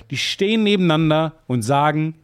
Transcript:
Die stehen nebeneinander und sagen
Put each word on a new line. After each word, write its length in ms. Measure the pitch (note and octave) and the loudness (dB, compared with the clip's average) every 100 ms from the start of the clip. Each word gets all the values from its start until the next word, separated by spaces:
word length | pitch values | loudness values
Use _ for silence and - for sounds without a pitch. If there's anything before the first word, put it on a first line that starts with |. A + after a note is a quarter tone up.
| - | -10
Die 80 | C3+ | -8
stehen 460 | - - G3+ A3+ | -6 -2 -2 0
nebeneinander 720 | G#3 G3+ F3+ D#3 D#3+ D#3 D#3+ - - | 2 2 2 2 2 0 -2 -6 -6
und 140 | B2+ | -4
sagen 540 | G#2+ C#3 D3+ D3+ D#3 D#3 | 0 0 2 0 -4 -6